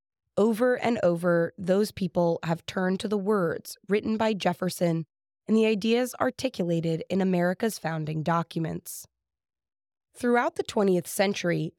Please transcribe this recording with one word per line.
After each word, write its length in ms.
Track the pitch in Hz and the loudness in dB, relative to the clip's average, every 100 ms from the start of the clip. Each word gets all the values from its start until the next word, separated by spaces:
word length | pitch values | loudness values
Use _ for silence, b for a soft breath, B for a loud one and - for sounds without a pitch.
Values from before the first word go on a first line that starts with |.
| _ _ _ - | _ _ _ 2
Over 380 | 220 214 247 | 2 2 2
and 240 | 247 233 240 | 2 0 2
over, 520 | 175 170 175 170 165 - | 0 2 2 2 0 -4
those 360 | 180 196 214 | 0 2 2
people 480 | - 180 175 170 170 | -2 -4 0 0 0
have 240 | 160 170 - | -2 -4 -4
turned 340 | 196 185 185 | -2 0 0
to 80 | 202 | -2
the 80 | 208 | -2
words 600 | 190 208 170 - - - - | 0 0 0 -4 -10 -12 -2
written 300 | 208 - 220 | -2 0 0
by 160 | 220 | 0
Jefferson 720 | 196 180 175 185 - 170 165 156 _ _ _ - | 0 -2 0 -4 0 0 0 -4 _ _ _ 0
and 100 | 220 | 2
the 80 | |
ideas 500 | 220 214 220 233 254 - | 2 2 2 0 0 -2
articulated 840 | 254 - 262 - 175 170 165 160 - | -4 -2 -4 -2 -2 0 0 -2 -2
in 140 | 190 | 0
America's 560 | 190 175 175 185 226 - | 2 2 0 0 -2 -4
founding 440 | 156 160 156 156 | -6 -6 -4 -4
documents. 840 | 151 170 165 165 160 170 - - - _ _ _ _ _ _ _ _ _ _ | 0 -2 -2 -4 -4 -6 -10 -16 -18 _ _ _ _ _ _ _ _ _ _
Throughout 420 | - 240 240 302 - | -4 2 2 2 -2
the 60 | |
twentieth 440 | - 220 202 175 - | -2 2 4 2 0
century, 680 | - 196 202 175 160 156 | 0 0 0 -2 -2 -4